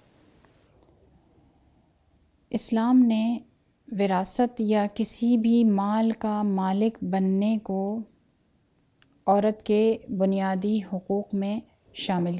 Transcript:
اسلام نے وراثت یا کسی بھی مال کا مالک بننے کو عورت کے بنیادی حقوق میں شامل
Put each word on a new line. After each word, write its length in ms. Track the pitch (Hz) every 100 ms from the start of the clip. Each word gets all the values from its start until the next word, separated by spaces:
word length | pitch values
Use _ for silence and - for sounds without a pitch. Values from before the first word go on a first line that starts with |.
| _ _ _ _ _ _ _ _ _ _ _ _ _ _ _ _ _ _ _ _ _ _ _ _ _
اسلام 480 | 220 - 220 233 254
نے 400 | 240 220 226 240 - _ _ _ -
وراثت 720 | 196 202 185 190 - 247 247
یا 260 | 214 214 202
کسی 420 | - 214 - 240 240
بھی 260 | 226 233
مال 460 | 226 196 202 214 226 220
کا 240 | 214 208
مالک 560 | 208 190 190 196 220 226
بننے 520 | 185 190 190 190 208 220
کو 380 | 208 190 196 220 214 _ _ _ _ _ _ _ _ _ _ _ -
عورت 360 | 202 214 214 -
کے 300 | 214 220 220 - 190
بنیادی 600 | 190 196 190 190 208 214 185
حقوق 420 | 190 - 196 208
میں 260 | 202 196 214 - _ _
شامل 420 | - - 185 175 175